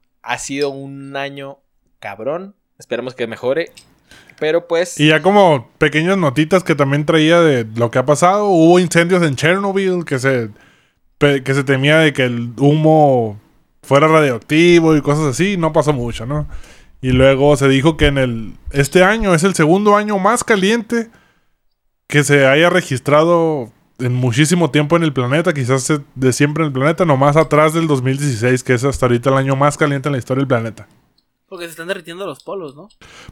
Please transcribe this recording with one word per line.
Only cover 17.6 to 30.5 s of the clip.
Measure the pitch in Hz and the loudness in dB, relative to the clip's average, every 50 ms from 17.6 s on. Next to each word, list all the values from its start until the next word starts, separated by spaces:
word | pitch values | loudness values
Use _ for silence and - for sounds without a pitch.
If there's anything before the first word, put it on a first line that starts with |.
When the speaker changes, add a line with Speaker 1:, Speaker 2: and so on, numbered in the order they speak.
| 139 | 2
Speaker 2:
dijo | 135 135 135 127 165 156 | 2 2 2 2 0 0
que | - 156 | 2 0
en | 143 143 | 0 2
el, | 139 131 123 117 113 113 - - - - - | 0 -2 -2 -4 -8 -10 -12 -14 -16 -14 -8
este | - 139 143 - - 180 180 | -2 -2 -2 2 2 4 4
año | 190 214 226 220 196 175 | 4 2 0 0 0 0
es | 151 170 | 2 0
el | 196 180 | 0 0
segundo | - 160 147 175 196 208 208 202 | 2 2 2 2 2 4 2 2
año | 208 208 208 214 | 2 0 -2 -4
más | 190 185 202 233 233 - | -2 0 0 0 0 0
caliente | - 226 196 180 196 226 240 214 - 240 233 220 226 _ _ _ _ _ _ _ _ _ _ _ _ _ _ _ _ _ _ _ | 0 0 0 0 0 0 -2 -4 -4 -4 -6 -6 -8 _ _ _ _ _ _ _ _ _ _ _ _ _ _ _ _ _ _ _
que | - - 147 143 | -2 0 0 2
se | - 143 143 135 | 4 4 4 4
haya | 131 139 151 170 175 | 4 4 4 2 2
registrado | 175 180 170 - 135 120 - 147 143 151 160 170 175 170 165 160 156 143 120 110 _ _ _ _ _ - | 2 0 -2 -2 -6 -4 -2 2 2 2 4 4 2 2 0 0 -2 -4 -8 -10 _ _ _ _ _ -6
en | 127 123 123 | -4 -4 -2
muchísimo | 123 127 123 110 123 156 143 175 175 165 143 | -2 -2 -2 0 0 2 2 2 0 0 0
tiempo | 123 151 147 147 170 | 0 0 0 2 0
en | 170 165 | 0 0
el | 156 131 | 0 -2
planeta, | 131 123 123 135 160 170 185 160 | -2 -2 -2 -2 0 0 -2 -2
quizás | 143 127 117 135 135 127 | -2 -2 -2 -2 -2 0
de, | - 156 147 143 _ - | -2 -4 -4 -4 _ -8
de | 127 131 131 117 | -2 -2 0 2
siempre | - 147 147 151 160 160 | 2 0 0 0 -2 -4
en | |
el | 151 135 | -2 -2
planeta, | 131 135 156 170 - 185 | -2 -2 0 0 0 0
nomás | 165 139 131 139 147 143 | 0 2 2 2 2 4
atrás | 160 156 - 151 147 156 156 151 | 2 2 2 2 2 2 2 0
del | 165 165 | -2 -2
dos | 156 147 131 | 0 -2 -2
mil | 123 131 135 | -2 -4 -4
dieciséis, | 139 147 147 123 104 117 123 127 123 - | -2 -2 -4 -2 -2 0 0 0 0 0
que | - 127 | -2 -2
es | 117 127 | 0 0
hasta | 139 123 - 135 | -2 -2 0 0
ahorita | 123 120 120 120 139 | 0 0 0 0 0
el | 135 | 0
año | 135 135 135 139 | 0 0 -2 -2
más | 131 143 147 143 | 0 0 -2 0
caliente | - 160 147 143 139 131 151 | 0 -2 -2 -2 -4 -4 -4
en | 143 | -6
la | 127 | -6
historia | - - 131 131 | -4 -4 -4 -2
del | 139 | -2
planeta. | 131 | -2